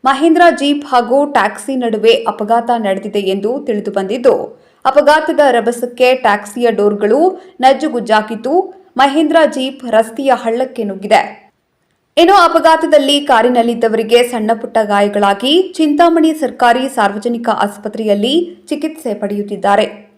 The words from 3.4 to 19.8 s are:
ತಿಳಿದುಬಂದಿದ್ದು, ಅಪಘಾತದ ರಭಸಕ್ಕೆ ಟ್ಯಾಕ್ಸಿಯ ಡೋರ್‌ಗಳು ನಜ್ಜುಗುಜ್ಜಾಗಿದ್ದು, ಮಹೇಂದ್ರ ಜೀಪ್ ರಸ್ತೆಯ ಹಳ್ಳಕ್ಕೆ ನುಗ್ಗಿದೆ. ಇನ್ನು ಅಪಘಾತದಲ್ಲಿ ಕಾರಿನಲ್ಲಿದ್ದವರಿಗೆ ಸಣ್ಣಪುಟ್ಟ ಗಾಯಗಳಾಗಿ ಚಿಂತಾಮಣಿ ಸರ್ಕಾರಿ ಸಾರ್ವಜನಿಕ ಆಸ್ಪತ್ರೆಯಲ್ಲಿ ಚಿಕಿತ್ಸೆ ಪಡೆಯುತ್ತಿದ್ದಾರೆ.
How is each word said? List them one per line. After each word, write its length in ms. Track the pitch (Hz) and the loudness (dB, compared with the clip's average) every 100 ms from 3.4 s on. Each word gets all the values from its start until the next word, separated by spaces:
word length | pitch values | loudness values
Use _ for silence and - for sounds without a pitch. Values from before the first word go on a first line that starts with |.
| 208 269 | -4 -6
ತಿಳಿದುಬಂದಿದ್ದು, 1000 | 294 208 202 196 190 240 254 170 - - _ _ | -6 -6 -4 -6 -4 0 2 2 -4 -14 _ _
ಅಪಘಾತದ 560 | 262 285 285 302 311 277 285 | 0 2 4 2 2 2 2
ರಭಸಕ್ಕೆ 640 | 240 226 233 240 - 254 | 2 -2 -4 -8 0 0
ಟ್ಯಾಕ್ಸಿಯ 560 | 254 233 202 202 247 233 | 2 0 -2 -4 -2 -2
ಡೋರ್‌ಗಳು 720 | 202 208 202 208 254 359 370 - _ | 0 0 0 0 2 2 -2 -18 _
ನಜ್ಜುಗುಜ್ಜಾಗಿದ್ದು, 1120 | 254 269 302 240 - 214 214 226 254 339 392 - _ 240 | 2 2 -2 -6 0 -2 -2 -8 -2 -2 -2 -10 _ 0
ಮಹೇಂದ್ರ 400 | 269 285 302 330 294 | 2 2 2 2 2
ಜೀಪ್ 300 | 262 262 269 247 | 0 -8 -8 -2
ರಸ್ತೆಯ 420 | 214 226 - 269 | 0 0 -4 0
ಹಳ್ಳಕ್ಕೆ 500 | 240 233 233 262 247 | 0 -2 -4 -4 -6
ನುಗ್ಗಿದೆ. 680 | 208 190 196 - - - _ _ _ _ _ _ _ - | -8 -8 0 2 0 -12 _ _ _ _ _ _ _ 2
ಇನ್ನು 160 | 339 | 4
ಅಪಘಾತದಲ್ಲಿ 840 | 392 339 330 320 320 320 294 277 285 | 6 4 4 2 2 4 2 4 -2
ಕಾರಿನಲ್ಲಿದ್ದವರಿಗೆ 1040 | 285 240 240 247 233 233 226 220 214 240 | 2 2 2 2 0 0 -2 -2 2 2
ಸಣ್ಣಪುಟ್ಟ 560 | 240 240 214 220 - 226 | 2 -2 -4 -4 -2 -2
ಗಾಯಗಳಾಗಿ 920 | 208 202 202 202 202 202 254 330 370 - | 0 0 0 0 0 0 0 0 0 -2
ಚಿಂತಾಮಣಿ 580 | 311 294 339 330 311 | -2 4 4 4 0
ಸರ್ಕಾರಿ 540 | 302 269 - 240 247 262 | 0 -6 0 2 2 -2
ಸಾರ್ವಜನಿಕ 600 | 254 202 202 233 233 233 | -2 -2 -2 -6 -4 -2
ಆಸ್ಪತ್ರೆಯಲ್ಲಿ 1080 | 208 208 208 220 214 220 202 233 311 339 - - | -2 -4 -6 -12 -6 -2 0 0 -2 -4 -12 -10
ಚಿಕಿತ್ಸೆ 460 | 302 311 311 247 | -6 -6 -8 -10
ಪಡೆಯುತ್ತಿದ್ದಾರೆ. 920 | 208 202 208 202 196 202 208 | -6 -6 -6 -8 -4 0 0